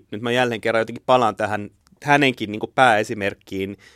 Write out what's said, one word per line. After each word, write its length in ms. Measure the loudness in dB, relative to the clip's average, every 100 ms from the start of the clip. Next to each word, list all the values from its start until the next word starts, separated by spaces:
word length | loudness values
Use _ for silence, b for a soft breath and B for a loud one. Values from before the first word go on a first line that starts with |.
| -8
nyt 120 | -8
mä 80 | -2
jälleen 300 | 0 0 -2
kerran 200 | -2 0
jotenkin 240 | -2 -4 2
palaan 300 | 2 2 0
tähän 340 | -4 -6 -8 _ _ _
hänenkin, 500 | 0 2 2 0 -6
niinku, 140 | -6 -4
pääesimerkkiin, 1120 | 2 4 4 0 -4 -6 -6 -8 -6 -6 -10 b